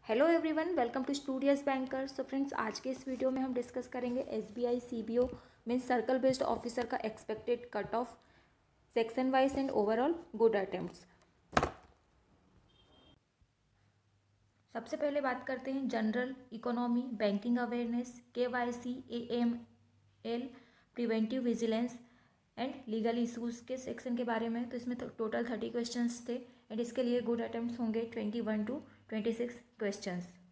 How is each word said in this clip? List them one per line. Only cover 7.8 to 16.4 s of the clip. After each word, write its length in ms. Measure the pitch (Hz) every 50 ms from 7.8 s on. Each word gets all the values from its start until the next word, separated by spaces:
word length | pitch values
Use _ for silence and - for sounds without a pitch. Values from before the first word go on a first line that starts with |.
| 196 - -
ऑफ 200 | 226 247 240 - - _ _ _ - _ _ _ _ _ _ _ _ _ _ -
section 380 | 240 226 226 - - 254 262 262
wise 220 | 262 269 277 277 277
and 120 | 269 269 -
overall 400 | 214 208 208 220 226 254 302 339 339 - - -
good 220 | 208 226 226 220 202
attempts। 400 | 190 190 - 180 175 175 - - - _ - _ - _ _ _ _ _ - - - - - - - - - _ _ _ _ _ _ _ _ _ _ _ _ - _ _ _ _ _ _ - - _ - - _ _ _ _ _ _ _ _ _ _ _ _ _ _ _ _ _ _ _ _ _ _ _ _ _ _ _ _ _ _ _ -
सबसे 220 | 240 233 - 311
पहले 240 | 302 302 285 277 294
बात 240 | 277 262 247 254 -
करते 240 | - 262 247 254 269
हैं 160 | 269 269 269 247
जनरल 460 | 240 226 220 220 214 240 247 262 262 -